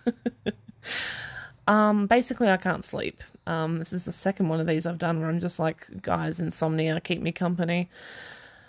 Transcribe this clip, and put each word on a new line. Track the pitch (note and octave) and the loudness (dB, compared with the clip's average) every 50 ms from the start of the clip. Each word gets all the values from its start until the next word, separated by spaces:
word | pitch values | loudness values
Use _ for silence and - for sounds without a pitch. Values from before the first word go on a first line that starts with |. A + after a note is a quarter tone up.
| - A#3+ - - - A#3+ - _ - - - - - | -4 -4 -4 -2 -6 -6 -6 _ -6 -6 -6 -8 -14
<laughs> | - - _ - - - - - - - - - - - - - - - - - | -20 -20 _ -12 -8 -6 -6 -6 -6 -8 -10 -10 -12 -12 -14 -14 -16 -14 -4 2
um, | - G#3 G#3+ G#3+ G#3+ G#3 G#3 G3+ | 4 6 6 6 6 6 4 4
basically | G3 A#3 B3 B3 - B3 - A#3+ G3+ | 6 6 4 4 2 0 2 4 4
I | F#3 F3+ | 4 4
can't | - F#3 D#3+ - - | 2 0 -2 -2 -4
sleep. | - - - - - - - - - - - - | -8 -6 -4 -4 -6 -6 -8 -20 -20 -20 -14 -6
Um, | - E3 D#3+ D#3+ D#3+ E3 D#3+ | -4 -2 0 0 0 -2 -4
this | E3 - F3+ | -4 -4 -6
is | F3+ - | -6 -6
the | - | -6
second | E3+ - - F#3+ G3 - F#3+ D#3 | -8 -2 -2 -2 0 2 2 2
one | D#3+ E3 | 2 0
of | D#3+ | 2
these | E3 D#3+ D#3 E3 | 2 0 0 0
I've | E3+ E3+ D#3+ | -2 -4 -2
done | F3 E3 E3+ D#3+ | 0 0 0 0
where | D#3+ D#3+ | 0 0
I'm | D#3+ E3+ | 0 0
just | F3 F3 - - | -2 -2 -2 0
like, | E3 - - - - - - F#3+ | -2 -2 -2 -4 -12 -16 -14 -8
"Guys, | - - F3 E3 D#3+ D#3+ E3 E3+ | -2 0 0 0 0 -2 -2 -2
insomnia, | E3 D#3+ - - E3 D#3+ D#3+ D#3+ D#3 D#3+ D#3 E3 | -4 -4 -2 0 0 0 2 2 2 2 0 -2
keep | - - F3+ E3+ | -2 -2 -4 -2
me | - F3 | -2 -4
company." | E3+ - F#3 E3+ F3 F3 E3+ E3+ F3 F3 F3 F3+ - - - - - - - - - - - - - - - | -2 0 0 0 0 0 0 0 2 0 0 -2 -8 -20 -18 -18 -16 -16 -16 -18 -18 -20 -20 -20 -20 -20 -20